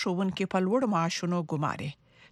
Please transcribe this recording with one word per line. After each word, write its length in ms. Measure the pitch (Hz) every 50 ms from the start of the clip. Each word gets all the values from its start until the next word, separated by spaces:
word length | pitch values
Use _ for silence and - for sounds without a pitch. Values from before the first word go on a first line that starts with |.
ښوونکي 500 | - 196 180 180 196 190 180 - 190 - -
په 80 | 185 185
لوړو 260 | 185 226 262 262 208 196
معاشونو 480 | 165 165 175 - - 180 170 180 175 160 -
ګماري. 400 | 160 143 151 110 - - - 147 - - _ _ _ - - -